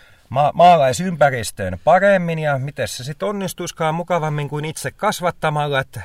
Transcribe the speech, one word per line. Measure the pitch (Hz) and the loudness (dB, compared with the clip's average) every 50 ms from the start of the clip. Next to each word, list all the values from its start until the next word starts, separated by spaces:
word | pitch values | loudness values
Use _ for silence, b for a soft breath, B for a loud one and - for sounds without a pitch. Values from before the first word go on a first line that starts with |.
| B B B B B B | B B B B B B
ma-, | 120 139 147 139 - | -2 0 0 0 4
maalaisympäristöön | - 170 180 175 160 135 131 123 - 180 190 175 147 151 139 131 120 104 - - - 98 92 90 85 - | 6 8 8 8 8 6 2 2 0 -2 -4 0 2 2 2 2 0 -6 -8 -8 -6 -6 -6 -6 -2 2
paremmin, | 151 170 185 196 202 196 190 175 170 165 160 | 4 4 4 4 4 2 2 0 -2 -4 -2
ja | 156 147 143 131 | -2 -2 -2 -2
miten | 131 147 - - 117 - | -4 -6 -6 -6 -6 -6
se | - - 120 | -6 -10 -10
sit | 143 156 - | -10 -10 -6
onnistuiskaan | 190 202 208 196 190 170 - - 180 160 - - - - 156 | -6 -6 -4 -4 -6 -6 -6 -6 -10 -10 -6 -4 -2 -2 -2
mukavammin | 170 175 - 180 165 151 156 147 147 147 135 | -2 -2 -2 -2 -2 0 -2 -2 -4 -4 -4
kuin | 147 147 147 | -6 -6 -6
itse | 160 156 - - 131 | -8 -8 -8 -10 -10
kasvattamalla, | - - 190 214 - - 180 170 - - - 156 151 151 147 147 143 135 | -8 -2 -2 -2 -2 0 -4 -4 -4 -2 -2 -2 -2 0 -2 0 0 -2
että | 143 - - 113 - | -2 -4 -10 -16 -16